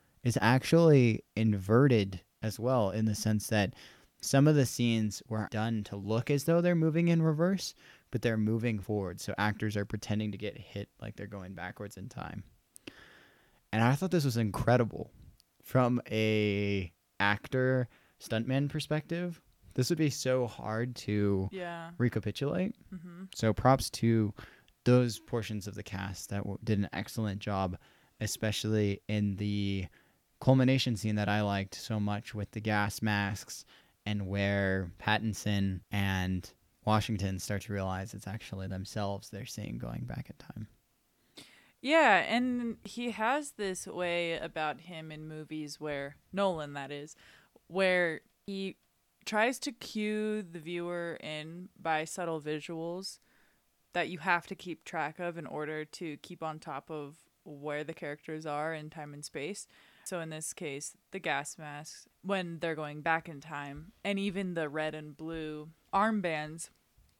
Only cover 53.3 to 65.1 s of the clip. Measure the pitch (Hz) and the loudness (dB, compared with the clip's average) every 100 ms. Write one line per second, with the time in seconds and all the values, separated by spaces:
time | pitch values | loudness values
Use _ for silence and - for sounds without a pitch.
53.3 | _ _ _ _ _ _ 175 156 175 170 | _ _ _ _ _ _ -2 -2 -2 0
54.3 | 175 - 190 185 156 - 165 147 156 175 | 0 0 -12 -10 -12 -8 -4 -4 -4 -8
55.3 | 170 151 147 151 156 156 - 170 147 - | -6 -8 -6 -6 -6 -8 -10 -10 -10 -14
56.3 | 180 160 156 170 139 - 156 143 160 _ | -10 -8 -8 -10 -10 -10 -10 -10 -14 _
57.3 | _ - 147 147 147 151 165 151 147 - | _ -18 -12 -6 -6 -6 -8 -8 -10 -10
58.3 | 156 160 147 156 160 151 165 147 147 147 | -8 -6 -4 -4 -6 -10 -12 -14 -12 -12
59.3 | 147 147 202 - _ - _ - 180 160 | -8 -8 -8 -14 _ -20 _ -8 -8 -6
60.3 | 156 156 - 165 139 151 - _ 190 165 | -8 -8 -8 -8 -8 -10 -14 _ -6 -2
61.3 | 139 143 - 151 147 151 - - _ 185 | 0 -2 -10 -12 -12 -14 -18 -20 _ -2
62.3 | 196 175 165 165 156 151 147 151 165 165 | -2 -2 -4 -4 -2 -6 -4 0 0 0
63.3 | 147 151 147 143 143 165 - 196 196 202 | -14 -10 -10 -10 -12 -16 -8 -4 0 0
64.3 | 185 190 170 151 151 156 156 151 | -2 -2 -2 -2 -2 -4 -4 -10